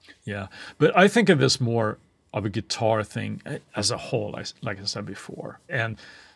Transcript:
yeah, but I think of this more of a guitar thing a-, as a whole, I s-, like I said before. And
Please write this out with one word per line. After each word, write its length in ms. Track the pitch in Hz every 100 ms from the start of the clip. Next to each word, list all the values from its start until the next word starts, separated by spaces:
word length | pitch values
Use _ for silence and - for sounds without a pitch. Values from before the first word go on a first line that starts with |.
| - -
yeah, 220 | - 101 98 - - -
but 180 | 151 -
I 100 | 196
think 220 | 233 196
of 100 | 160
this 220 | 131 -
more 380 | 120 117 110 - _ _ _
of 140 | 107 98
a 20 |
guitar 560 | 104 - - 113 110
thing 380 | 104 117 104 107
a-, 160 | - 156 _ -
as 140 | 101
a 80 | 113
whole, 360 | - 123 104
I 60 | -
s-, 140 | - -
like 180 | 113 98
I 40 |
said 200 | 98 117
before. 560 | 101 101 - - - - _
And 300 | 123 113 107 - - -